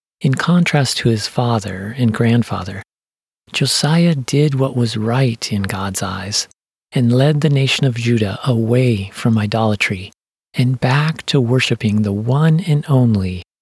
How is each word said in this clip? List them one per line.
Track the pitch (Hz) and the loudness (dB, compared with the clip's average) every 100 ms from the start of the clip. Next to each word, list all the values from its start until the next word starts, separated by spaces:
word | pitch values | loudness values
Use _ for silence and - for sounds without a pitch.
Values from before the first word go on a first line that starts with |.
| _ _ | _ _
In | 147 | -2
contrast | 127 - 175 170 151 131 - | 0 2 2 2 2 0 0
to | 120 | 0
his | 110 - | 0 -2
father | - 120 117 101 92 98 127 | -2 0 0 -2 -8 -10 -2
and | 123 | 0
grandfather, | 107 117 117 117 95 92 98 - _ _ _ _ _ _ | 2 2 2 0 -6 -8 -12 -16 _ _ _ _ _ _
Josiah | - 139 - 147 165 170 151 | -4 -2 0 0 2 2 0
did | 120 143 151 135 | 0 2 2 2
what | 135 127 | 0 0
was | 117 113 | -2 -2
right | 110 123 135 117 - | -2 0 0 -2 -4
in | 104 | -4
God's | 98 98 98 95 | -4 -4 -6 -6
eyes | 98 95 95 104 - _ _ _ _ | -6 -8 -6 -6 -6 _ _ _ _
and | - 120 | 0 2
led | 123 139 147 | 4 4 2
the | 156 | 2
nation | 139 135 - 139 | 2 0 0 0
of | |
Judah | 117 117 120 104 101 - | 0 0 0 0 -2 -2
away | 117 113 123 127 110 98 | 0 2 2 2 0 -4
from | - 127 113 | -4 0 0
idolatry | 104 113 110 104 - 95 92 - _ _ _ - | 0 0 0 0 -4 -6 -10 -20 _ _ _ -2
and | 127 127 | 0 0
back | 131 135 156 160 - | 0 2 0 -2 -2
to | 143 | 0
worshiping | 117 131 - 120 110 104 | 2 2 0 -2 0 0
the | 104 | 0
one | 101 113 135 160 160 | -2 0 2 2 2
and | - 147 151 | 2 -2 2
only | 135 123 104 92 90 - _ | 2 4 2 0 -6 -12 _